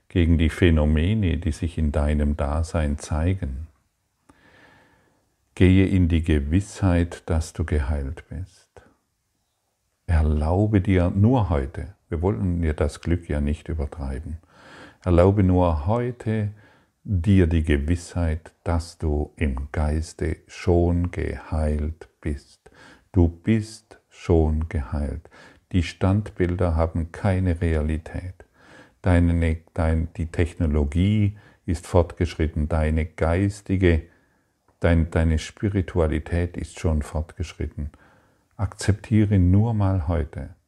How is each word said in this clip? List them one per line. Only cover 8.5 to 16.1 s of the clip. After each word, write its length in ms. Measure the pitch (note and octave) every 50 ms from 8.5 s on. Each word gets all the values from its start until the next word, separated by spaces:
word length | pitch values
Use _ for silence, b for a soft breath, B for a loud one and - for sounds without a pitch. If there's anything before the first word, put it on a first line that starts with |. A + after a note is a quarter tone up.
| _ _ _ _ _ - _ _ _ _ _ _ _ _ _ _ _ _ _ _ _ _ _ _ _ _ _ _ _ _ _
Erlaube 760 | - F2 D#2 D2+ D2+ D2+ D2+ D2+ D#2 F2 F#2+ G#2+ G#2+ A2 G2
dir 300 | F#2 G2+ F#2+ F2+ F2 F2
nur 400 | - G2 G2+ A#2 C3 B2+ G2+ D#2+
heute, 460 | E2+ C#2+ C2 D2 - - D2+ - - _ _ _
wir 140 | E2+ D#2
wollen 400 | E2+ G2 A2 A2 G#2 F2+ F2 F2
dir 120 | E2+ D#2 D2+
das 260 | - D#2+ D#2 - -
Glück 280 | - F2 E2 E2 - -
ja 120 | D#2 D2
nicht 280 | D2 D2 D2+ - - -
übertreiben, 720 | E2 D2+ C#2+ C#2 - - C#2 C2+ C2+ C#2 D#2+ - D#2+ - B B B B B B B B B B B B
erlaube 400 | _ F#2+ F2+ E2+ F2 G2 G2 G#2
nur 460 | G2 F2+ F2+ F2+ F2+ F2 E2 D2 C#2 F2+
heute 640 | A2 A#2+ B2 B2+